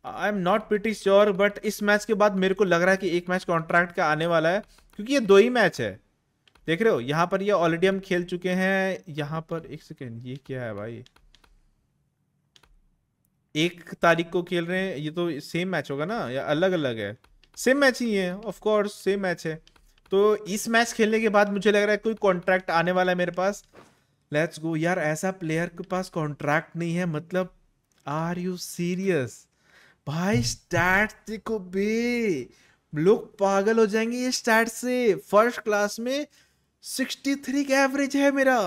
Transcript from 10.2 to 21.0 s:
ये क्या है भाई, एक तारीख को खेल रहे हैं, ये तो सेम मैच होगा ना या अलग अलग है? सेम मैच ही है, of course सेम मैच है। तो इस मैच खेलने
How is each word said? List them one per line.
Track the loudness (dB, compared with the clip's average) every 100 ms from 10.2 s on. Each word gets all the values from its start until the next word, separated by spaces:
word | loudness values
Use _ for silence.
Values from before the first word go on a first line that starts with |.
| -12
ये | -14 -10
क्या | -8
है | -8
भाई, | -8 -10 -12 -18 _ _ _ _ _ _ _ _ _ _ _ _ _ _ _ _ _ _ _ _ _ _ _ _
एक | -2 -2 -4 -18 0
तारीख | 2 2 0
को | -4
खेल | -2 -4 -4
रहे | -4
हैं, | -4 -6
ये | -6
तो | -4 -4 -6
सेम | -6 -6 -4
मैच | -4 -4
होगा | -6
ना | -4 -6 -6
या | -6 -2
अलग | 0 0
अलग | 0 -2 -4
है? | -8 -10 _ _ _ -2
सेम | 2 4
मैच | 2 2
ही | -2
है, | -2 -2 -6
of | -10 -4
course | 0 0 0
सेम | -4 -4 -2
मैच | -2 -4 -6
है। | -8 _ _ _ _ _
तो | 4 4 2
इस | -4 -6 0
मैच | 0 0
खेलने | 0